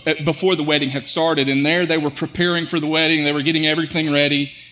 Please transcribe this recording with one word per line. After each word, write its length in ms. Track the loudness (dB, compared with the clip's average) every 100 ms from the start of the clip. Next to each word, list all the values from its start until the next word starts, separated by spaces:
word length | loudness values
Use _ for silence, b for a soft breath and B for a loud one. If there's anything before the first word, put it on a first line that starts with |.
| -4 -2
before 320 | -2 0 0 0
the 80 |
wedding 260 | 0 0 0
had 160 | -4 -4
started. 420 | -2 0 2 2
And 160 | 2
there 220 | 2 2 0
they 120 | 0
were 120 | -2
preparing 560 | -4 -6 -2 0 0 -2
for 140 | -4
the 80 | -2
wedding. 340 | 0 2 2
They 100 | 2
were 100 | 0
getting 260 | 0 2 2
everything 440 | 0 -2 -2 0
ready. 400 | 2 2 0 -4 B B